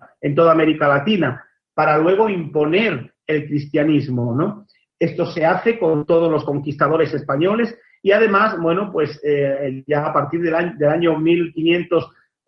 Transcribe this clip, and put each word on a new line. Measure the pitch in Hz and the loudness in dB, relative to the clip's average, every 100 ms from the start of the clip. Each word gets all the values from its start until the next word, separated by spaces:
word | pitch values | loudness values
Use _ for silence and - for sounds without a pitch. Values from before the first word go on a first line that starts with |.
| - _ | -10 _
en | 147 143 | -4 2
toda | 165 | 4
América | 160 156 151 147 | 4 2 2 2
Latina, | 143 143 208 143 120 - _ _ | 2 2 0 -2 -4 -12 _ _
para | - 156 151 | -2 2 2
luego | 165 196 220 | 2 2 2
imponer | 185 147 151 151 180 226 143 120 _ - | -2 -4 -2 0 0 0 -4 -10 _ -4
el | 156 151 | -4 -2
cristianismo, | 147 - 156 151 147 120 123 120 120 | -6 -2 0 2 0 0 -4 -2 -2
¿no? | 190 208 - _ _ - | -2 -6 -14 _ _ -4
Esto | 160 - 170 | -4 -2 -6
se | - 156 | -2 0
hace | 180 233 226 | 0 0 0
con | 165 151 147 | 0 0 2
todos | 170 165 | 2 2
los | 151 | 0
conquistadores | - 143 147 - 143 160 147 | -2 -6 -4 -2 0 2 0
españoles | 143 139 139 180 220 233 - _ _ | -2 -4 0 0 0 -2 -6 _ _
y | 190 | 2
además, | 208 220 202 214 185 | 4 4 2 2 0
bueno, | 165 175 202 | -2 -2 -2
pues, | 170 147 147 | -2 -4 -4
eh, | 147 143 139 139 139 135 135 | -2 0 0 -2 -4 -6 -4
ya | 147 151 | -2 0
a | |
partir | 147 - 170 | -2 -2 -2
del | 170 | -2
año, | 160 175 147 | -2 -2 0
del | 147 | 0
año | 165 170 156 | 2 2 2
mil | 160 175 165 | 2 2 0
quinientos, | - 165 175 175 165 - _ _ _ | -2 0 0 0 -2 -2 _ _ _